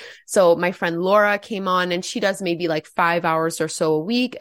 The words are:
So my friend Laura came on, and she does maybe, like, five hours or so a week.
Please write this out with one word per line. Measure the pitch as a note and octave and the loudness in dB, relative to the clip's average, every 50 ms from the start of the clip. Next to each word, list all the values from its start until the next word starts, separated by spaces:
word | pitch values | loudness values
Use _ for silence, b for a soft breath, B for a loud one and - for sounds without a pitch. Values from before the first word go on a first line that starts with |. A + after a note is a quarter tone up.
| B B B B B | B B B B B
So | - - G#3 F#3 E3+ E3+ | 0 2 4 6 6 6
my | E3+ F3+ F3 F#3 | 6 4 0 -2
friend | - G3 E3+ E3 E3+ | -2 -4 -4 -2 -2
Laura | F3+ F#3 G3+ G#3+ G#3 G#3 G3+ G3+ | 0 2 4 4 4 2 0 -2
came | - - A3+ F#3+ G3 F#3 | -4 -8 -8 -4 -2 0
on, | F3+ F3+ F3+ F3+ F3 | 0 0 0 0 -2
and | F3+ F#3 | -4 -6
she | - - B3 | -6 -4 -2
does | G3+ G3 F#3+ - | -2 -2 -2 -2
maybe, | G3 F3 E3+ D#3+ F3 | -4 -4 -4 -2 -2
like, | D#3+ D#3 D#3 - | -2 -2 -4 -6
five | - _ - F3 E3+ E3+ F3 E3+ | -6 _ 0 0 2 0 0 0
hours | E3 D#3+ D#3+ D#3+ E3 E3 - | 0 0 0 -2 -2 -4 -4
or | D#3 D#3+ | -6 -6
so | - - F3 D#3 D#3 | -4 -2 0 0 0
a | D#3 D#3+ | 0 -2
week. | G3 A#3+ B3 B3+ B3 - - | -2 -2 -2 -2 -2 -4 -6